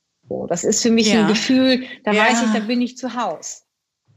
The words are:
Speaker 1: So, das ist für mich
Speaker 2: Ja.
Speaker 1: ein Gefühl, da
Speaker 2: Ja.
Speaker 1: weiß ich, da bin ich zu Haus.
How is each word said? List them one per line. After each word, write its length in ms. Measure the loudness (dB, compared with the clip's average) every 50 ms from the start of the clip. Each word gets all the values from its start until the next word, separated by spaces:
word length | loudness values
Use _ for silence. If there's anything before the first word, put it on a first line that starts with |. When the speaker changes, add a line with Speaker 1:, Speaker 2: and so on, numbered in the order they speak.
| _ _ _ _ _ -10
Speaker 1:
So, 200 | -8 -8 -6 -4
das 160 | -4 -2 -2
ist 160 | -2 -2 0
für 100 | 2 2
mich 220 | 2 2 4 4 4
Speaker 2:
Ja. 80 | 4
Speaker 1:
ein 60 | 4 2
Gefühl, 560 | 2 0 0 2 2 2 4 4 2 0 -2 -8 -14 -8 _
da 80 | -2
Speaker 2:
Ja. 140 | 0 2 2
Speaker 1:
weiß 160 | 2 2 2 0
ich, 80 | 0
da 80 | 0 -2
bin 220 | -2 -2 -2 -2
ich 160 | -2 -2 -4 -8
zu 180 | -10 -8 -6
Haus. 480 | -6 -6 -6 -6 -8 -12 -14 -16 -16 _ _ _ _ _ _ _ _ _ _ _